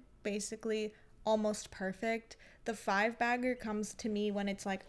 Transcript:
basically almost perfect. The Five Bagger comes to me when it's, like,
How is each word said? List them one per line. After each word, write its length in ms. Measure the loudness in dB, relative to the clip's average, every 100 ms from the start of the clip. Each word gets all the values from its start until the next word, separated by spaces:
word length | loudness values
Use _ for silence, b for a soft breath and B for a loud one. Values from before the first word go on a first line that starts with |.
| -20 -8
basically 720 | -4 -2 -4 -6 -2 0 -2 b b -6 2
almost 440 | 4 4 0 -6
perfect. 640 | -4 -4 -2 0 0 -4 -18 b b
The 100 | -6
Five 440 | -4 2 4 4 2
Bagger 380 | 2 2 2 0
comes 360 | -2 -2 -4
to 140 | -4 -2
me 220 | 0 0
when 180 | 0 0
it's, 160 | -2
like, 200 | -2 -4